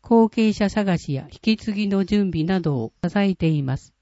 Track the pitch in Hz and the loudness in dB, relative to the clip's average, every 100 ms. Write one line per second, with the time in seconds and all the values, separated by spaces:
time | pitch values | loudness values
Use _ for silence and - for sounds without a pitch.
0 | - 233 226 - 220 202 202 - 202 170 | 4 4 4 4 0 2 0 0 0 -2
1 | - 139 - - - 220 - 202 208 196 | -2 -6 -8 -6 -2 -2 -2 -4 0 0
2 | 185 208 196 160 160 190 165 139 113 _ | 0 0 0 -2 0 0 0 -2 -4 _
3 | 175 202 196 185 165 156 135 135 - _ | -4 0 0 0 0 0 -2 -6 -8 _